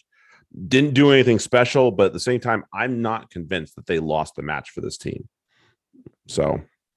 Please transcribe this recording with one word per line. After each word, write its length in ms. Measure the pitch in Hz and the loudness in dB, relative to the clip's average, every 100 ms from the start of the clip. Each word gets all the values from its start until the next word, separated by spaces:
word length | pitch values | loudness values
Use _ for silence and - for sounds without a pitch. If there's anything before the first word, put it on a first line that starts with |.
| _ _ _ _ _ - 92 | _ _ _ _ _ -16 2
didn't 240 | 131 147 | 2 4
do 160 | 131 143 | 4 6
anything 280 | 135 123 110 | 6 6 2
special, 520 | - 123 123 139 127 | 2 2 2 2 2
but 160 | 95 95 | 4 0
at 60 | |
the 80 | 87 | 0
same 200 | - 123 | -4 -2
time, 240 | 120 107 - | -2 -4 -6
I'm 260 | 98 123 120 | -8 -6 -4
not 300 | 113 110 - | -4 -6 -10
convinced 460 | 90 82 92 78 - | -14 -6 -6 -8 -16
that 100 | - | -4
they 120 | 85 | -4
lost 360 | 80 78 76 | 0 -2 -4
the 80 | - | -8
match 280 | 73 71 - | -8 -8 -8
for 100 | - | -12
this 160 | - - | -10 -10
team. 300 | - - - _ _ _ _ _ _ _ - _ - | -10 -10 -14 _ _ _ _ _ _ _ -20 _ -8
So 320 | - 71 71 - _ _ | -4 -2 -4 -8 _ _